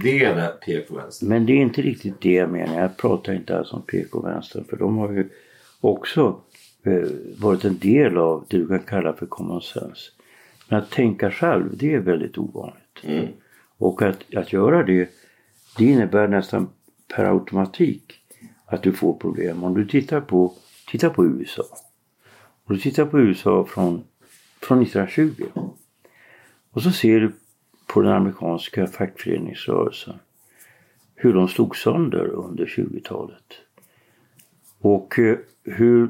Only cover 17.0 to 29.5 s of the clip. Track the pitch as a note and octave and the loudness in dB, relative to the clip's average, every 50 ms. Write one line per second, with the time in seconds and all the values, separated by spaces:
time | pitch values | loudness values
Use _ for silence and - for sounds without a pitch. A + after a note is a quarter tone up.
17 | _ - - - G2+ G2 F#2+ F#2+ F#2 - - F#2+ F#2+ F#2+ - - F3 C#3 A2 - | _ -10 -4 -2 0 2 2 0 0 0 -2 -2 -2 0 0 0 0 0 0 -2
18 | _ - - _ _ _ _ _ - - _ _ _ - F2+ F2+ - F#2 F#2 - | _ -20 -20 _ _ _ _ _ -20 -20 _ _ _ -8 -6 -2 0 0 0 2
19 | - E2+ E2 - - F2 - F2 F2 F2+ E2 F2 F2 F2+ F2+ G2 G#2+ G2+ - C#3+ | 2 0 0 0 -4 -6 -4 -4 -4 -4 -4 -4 -4 -2 0 0 0 0 0 0
20 | C3+ C#3 D#3+ D3 C#3+ - F#2+ F2+ F#2 F2+ - - _ _ _ _ _ - - A2+ | 0 0 -2 -4 -2 2 2 4 4 2 0 -6 _ _ _ _ _ -8 -4 0
21 | - E3 - - F#2 E2 C2 C2 C#2+ - - - - - - - - _ _ _ | 0 0 2 2 2 2 2 -2 -6 -10 -8 -8 -8 -10 -12 -20 -20 _ _ _
22 | _ _ _ _ _ _ _ _ _ _ _ _ _ - G2+ F#2+ - C#3+ C3+ - | _ _ _ _ _ _ _ _ _ _ _ _ _ -6 -6 -4 -4 -2 0 0
23 | D3+ D3 D3+ D3 C3 G#2 F#2 F#2+ - G2+ G2 F#2+ F2+ - - - F#2+ F2+ F2 E2+ | 0 2 4 4 4 4 4 2 2 2 2 2 2 -2 -2 -2 -2 -2 -2 -4
24 | - _ _ _ _ _ _ _ _ _ _ _ - - C3 B2+ B2 - - G#2 | -6 _ _ _ _ _ _ _ _ _ _ _ -2 2 2 4 4 2 0 -2
25 | G2 F#2 - - D#3 D#3 - - - - - - - - - - _ _ _ _ | -2 -2 0 0 0 0 -2 -4 -10 -10 -10 -10 -10 -10 -12 -16 _ _ _ _
26 | _ _ _ _ _ _ _ _ _ _ _ _ _ _ - A#2+ A#2+ F3+ F#3 - | _ _ _ _ _ _ _ _ _ _ _ _ _ _ -6 -2 0 0 0 2
27 | - A2+ A2 A2+ A2 A2 G#2+ - _ _ _ _ _ _ _ _ _ - - G#2+ | 4 4 6 6 4 2 -2 -4 _ _ _ _ _ _ _ _ _ -2 2 2
28 | G2+ G2+ G2+ G2 F#2+ G2 F#2 - - E2+ E2+ E2 - - - - F#2+ F#2 - - | 4 4 4 2 2 0 -2 -4 -6 -6 -6 -6 -8 -8 -4 -4 -4 -4 -4 -6
29 | - F#2+ - - - F#2 F2 E2 E2 E2 | -6 -8 -8 -8 -6 -4 -4 -4 -4 -8